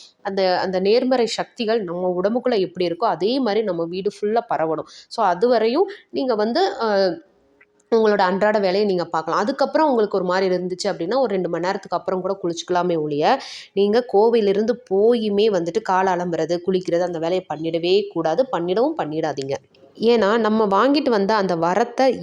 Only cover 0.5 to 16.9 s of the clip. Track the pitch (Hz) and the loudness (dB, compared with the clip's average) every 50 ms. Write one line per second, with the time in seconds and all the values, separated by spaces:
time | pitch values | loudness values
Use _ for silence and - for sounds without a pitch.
0.5 | 180 - - 190 185 185 185 196 220 247 254 254 262 247 233 220 - - 175 - | 0 0 -2 -2 -2 0 0 2 2 2 2 2 2 0 0 -2 -2 -6 -8 -8
1.5 | _ - 240 208 226 233 202 170 170 180 185 180 180 175 180 208 226 247 - - | _ -6 -2 -2 -2 -2 -2 -4 -6 -4 -2 -2 0 0 0 0 0 0 0 0
2.5 | 240 196 185 160 - 180 180 170 170 170 233 214 180 156 175 214 254 277 262 214 | 0 0 0 -2 -2 -4 -2 -2 -2 0 0 0 0 0 0 0 0 0 0 0
3.5 | 202 220 226 202 175 170 170 170 180 185 185 208 - - 208 208 220 233 - - | 0 0 0 -2 -2 -4 -4 -4 -6 -6 -6 -6 -6 -4 -4 -2 -2 -2 -2 -2
4.5 | 156 139 160 160 156 156 - - - - - _ - - 220 185 175 175 220 247 | -2 -2 0 -2 -2 -4 -6 -10 -18 -20 -20 _ -4 0 0 0 2 2 2 2
5.5 | 254 220 220 226 240 311 403 392 - - - _ - - 277 254 269 254 233 226 | 4 2 2 2 2 0 0 -2 -4 -10 -16 _ -6 -4 -2 -2 0 0 0 0
6.5 | 240 320 381 - - - 226 220 208 196 196 185 165 170 - _ _ _ _ _ | 2 0 0 0 0 -2 -2 0 2 2 2 0 -2 -4 -10 _ _ _ _ _
7.5 | _ _ _ _ _ _ _ _ 240 226 220 214 208 202 196 180 190 190 202 214 | _ _ _ _ _ _ _ _ 2 4 4 4 4 4 4 2 2 2 2 2
8.5 | 214 214 196 185 180 202 214 202 185 175 170 165 - 160 160 165 160 170 208 220 | 2 2 2 2 2 2 2 2 0 0 -2 -2 -4 -4 -2 0 0 0 0 0
9.5 | 269 - 277 269 277 302 320 302 254 226 208 202 - 196 185 180 180 190 196 185 | 0 0 -2 0 2 2 2 2 2 2 0 0 0 -2 0 0 0 0 2 0
10.5 | 185 175 180 180 180 180 - 202 175 160 170 175 233 269 269 214 202 190 175 165 | 0 0 -2 -6 -6 -4 -4 -4 -4 -4 -4 -2 0 0 0 0 0 -2 -2 -2
11.5 | 170 165 170 185 202 202 - - 185 170 - - 185 185 175 190 196 196 - 170 | -4 -2 -2 -4 -4 -6 -6 -6 -6 -4 -2 -4 -4 -2 -2 -4 -4 -4 -4 -6
12.5 | 165 170 - - 180 175 175 180 170 160 151 151 147 143 156 196 254 269 - - | -6 -6 -6 -2 -2 0 0 0 0 -2 -2 -2 -2 0 2 2 0 0 -2 -10
13.5 | - - - - _ 190 202 202 208 247 240 - - 196 214 233 226 233 208 196 | -16 -18 -18 -6 _ 0 0 2 2 0 0 2 2 2 4 4 4 2 2 2
14.5 | 190 196 220 220 240 240 - - 190 196 208 233 247 233 220 214 202 202 214 226 | 0 0 0 -2 -4 -6 -6 -2 0 2 4 4 2 2 0 0 0 2 2 2
15.5 | 202 175 170 170 165 156 - - 185 185 190 196 180 175 180 180 165 156 160 156 | 2 0 -2 -2 -4 -4 -2 0 0 2 2 2 0 0 -2 -2 -2 -2 -2 -2
16.5 | 175 175 175 196 185 185 - - | -2 -2 -2 -2 -2 -2 -2 -2